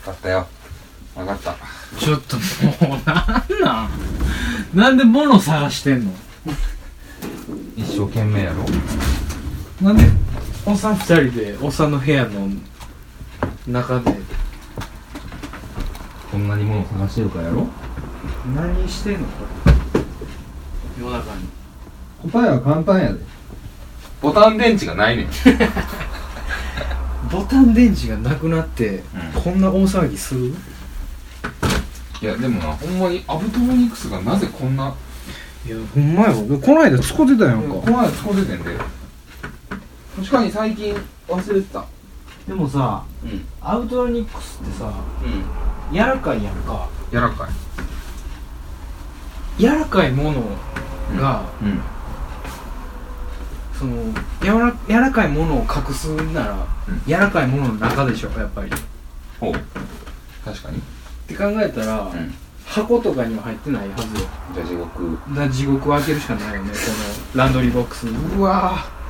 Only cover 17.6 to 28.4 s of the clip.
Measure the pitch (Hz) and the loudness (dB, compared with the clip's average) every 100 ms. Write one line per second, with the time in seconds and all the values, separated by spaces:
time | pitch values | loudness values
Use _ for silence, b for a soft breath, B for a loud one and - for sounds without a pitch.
17.6 | - - - - - - - - 127 139 | -2 -4 -10 -10 -10 -10 -8 -6 -2 -2
18.6 | 175 175 170 - 208 190 127 - - - | 0 0 0 -2 -2 -2 -4 -6 -10 2
19.6 | - - - 156 - - - - - - | 8 8 6 0 -2 -8 -12 -12 -14 -14
20.6 | - - - 131 120 120 - - - - | -10 -8 -8 -8 -6 -6 -6 -8 -10 -12
21.6 | - - - - - - 160 233 240 131 | -18 -18 -18 -16 -18 -10 0 2 2 2
22.6 | 139 156 165 190 156 - - - - - | 2 2 4 4 2 -2 -8 -14 -16 -16
23.6 | - - - - - - 147 208 220 220 | -16 -16 -16 -16 -16 -2 2 8 8 8
24.6 | 233 214 - 87 107 117 - - - - | 4 4 0 2 2 2 -2 6 6 8
25.6 | 220 202 - - - - - - - - | 2 0 -4 -6 -8 -8 -10 -8 -6 -6
26.6 | - - - - - - - 185 202 269 | -6 -6 -4 -4 -4 -4 -2 -2 4 8
27.6 | 247 226 247 147 123 107 117 151 | 10 10 8 6 0 -2 0 0